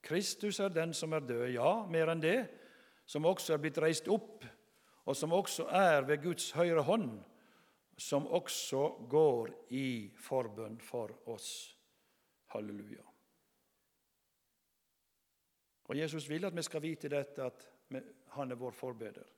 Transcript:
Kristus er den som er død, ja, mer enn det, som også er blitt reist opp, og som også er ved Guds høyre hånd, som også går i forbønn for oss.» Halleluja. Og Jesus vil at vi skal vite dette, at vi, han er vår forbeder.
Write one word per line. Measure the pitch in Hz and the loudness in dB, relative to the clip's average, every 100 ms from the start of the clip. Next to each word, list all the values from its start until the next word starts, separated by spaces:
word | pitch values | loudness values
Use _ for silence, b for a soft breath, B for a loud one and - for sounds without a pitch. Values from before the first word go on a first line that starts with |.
| - | 0
Kristus | 160 190 - 208 190 | 0 0 -2 -2 0
er | 196 | 0
den | 160 165 | 2 0
som | 156 160 156 | -2 -2 -2
er | 131 | 0
død, | 120 123 120 | -2 0 4
ja, | 135 220 202 | 4 4 0
mer | 165 160 | 2 2
enn | 165 | 2
det, | 156 233 214 B B B B B - | 2 2 0 B B B B B -6
som | 147 165 | 2 2
også | 190 - 156 | 2 0 0
er | 151 | 0
blitt | 160 | 2
reist | 156 - - | 2 2 2
opp, | 208 - - 117 - _ b b b | 0 0 -16 -18 -20 _ b b b
og | - 139 | -4 -2
som | 156 | 2
også | 180 190 - 165 | 2 2 -4 2
er | 185 190 147 131 | 6 8 6 4
ved | 151 | 0
Guds | 160 170 - 147 | 0 -4 -4 2
høyre | 175 165 143 | 4 4 4
hånd, | 226 147 107 - b b b b b b - | 2 0 -6 -14 b b b b b b -14
som | - 143 147 | 0 0 2
også | 170 175 - - 135 143 - 123 | 0 0 -6 -2 0 0 -2 2
går | 147 156 120 117 - - | 6 8 6 0 -8 -8
i | 127 135 120 101 - | -4 -2 -4 -8 -16
forbønn | - 131 117 104 107 113 | -4 -2 -2 -8 -10 -10
for | - 120 104 107 - | -8 -8 -8 -10 -12
oss.» | 107 - - - - _ _ _ _ _ _ _ | -10 -10 -12 -14 -20 _ _ _ _ _ _ _
Halleluja. | 107 104 104 104 - - _ _ _ _ _ _ _ _ _ _ _ _ _ _ _ _ _ _ _ _ _ _ _ _ _ _ _ - | -8 -8 -10 -12 -16 -20 _ _ _ _ _ _ _ _ _ _ _ _ _ _ _ _ _ _ _ _ _ _ _ _ _ _ _ -6
Og | 139 | -4
Jesus | 156 160 139 | -2 -4 -4
vil | 156 196 | -4 -4
at | 170 | -4
vi | |
skal | - 156 156 | -6 -4 -4
vite | 156 147 | -6 -2
dette, | 143 139 - | -2 -2 -6
at | 127 - - _ _ | -6 -6 -20 _ _
vi, | 131 127 - _ 139 | -12 -12 -20 _ -8
han | 135 | -8
er | 123 | -6
vår | 127 - | -8 -8
forbeder. | 131 117 110 - - | -10 -8 -12 -14 -20